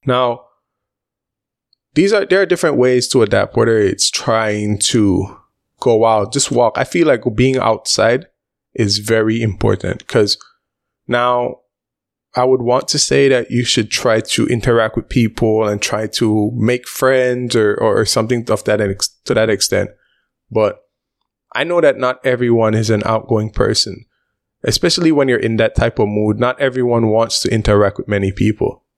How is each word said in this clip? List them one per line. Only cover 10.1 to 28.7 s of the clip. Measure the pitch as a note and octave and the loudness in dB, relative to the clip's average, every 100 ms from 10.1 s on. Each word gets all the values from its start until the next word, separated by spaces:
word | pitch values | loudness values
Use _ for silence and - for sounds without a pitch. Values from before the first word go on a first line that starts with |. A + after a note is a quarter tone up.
| A#2 G2+ - - _ _ _ _ _ - | 0 0 -2 -10 _ _ _ _ _ -6
now | B2 B2 B2 B2 - _ _ _ _ _ _ _ - | -2 0 0 -4 -8 _ _ _ _ _ _ _ -2
I | |
would | B2+ B2+ | 2 2
want | A#2 B2 - | 2 0 0
to | - | -2
say | - C3+ C#3 | 0 2 2
that | B2+ - | 2 0
you | A#2+ | -4
should | A#2+ A2+ G#2+ | -2 -2 -2
try | - B2 A2 | -2 0 0
to | - - A2+ | -2 -2 0
interact | A#2+ B2 A#2+ A2 | 0 2 2 0
with | - - | -4 -4
people | C3 A2+ - A2+ G#2+ G#2+ | 0 0 0 0 0 0
and | G#2 | -2
try | - G#2+ A2 | -4 -4 -6
to | - A2+ G#2+ G#2 | -2 0 0 0
make | A#2+ A2 B2 - | 0 -2 -2 -6
friends | - C3 C3 B2+ B2 B2 A2+ | -2 0 2 0 -2 -2 0
or, | G#2 | 0
or, | G2+ A2+ G#2 | 2 0 2
or | G#2+ | 0
something | B2+ A2+ A#2+ A#2 | -2 0 -2 -2
of | G#2+ | -2
that | - G#2+ | 0 0
ex-, | G2+ G2 - _ | -2 -4 -8 _
to | - | -2
that | A2 A2 | 0 2
extent. | G2+ - F#2+ G2 _ _ _ _ _ _ | 0 0 -2 -4 _ _ _ _ _ _
But | A2+ G#2 - _ _ _ _ _ _ _ | 0 0 -2 _ _ _ _ _ _ _
I | A#2+ | -6
know | D3+ F3 | -2 2
that | D#3 B2 | 2 2
not | B2+ B2+ | -4 -2
everyone | C3+ B2 B2 A2+ A2 | -2 0 2 2 2
is | A2 G#2+ | 0 0
an | G#2+ | 0
outgoing | - A2 - A2 G#2+ | 0 -4 0 -2 -2
person, | - G#2+ - - - - _ _ _ _ _ | -2 0 0 -4 -8 -18 _ _ _ _ _
especially | - A2 F3 F3+ E3 | -4 0 0 2 2
when | D3 C3+ | 2 2
you're | A#2+ | 0
in | A2+ A2+ | 0 0
that | A2 | 0
type | - A#2 - | 0 -2 0
of | G#2 | -2
mood. | G#2 G#2+ G#2+ | 0 -2 0
Not | A#2+ B2+ | -2 -2
everyone | C3+ B2 B2 A#2+ A2+ | -4 -2 0 2 2
wants | A2 A2+ - | 0 0 -2
to | - | -2
interact | A2 G#2+ G#2 G2+ - | 0 2 4 2 -2
with | - | -4
many | G2+ G2 | -2 -2
people. | F#2+ G#2 G#2+ - | 0 -2 0 -4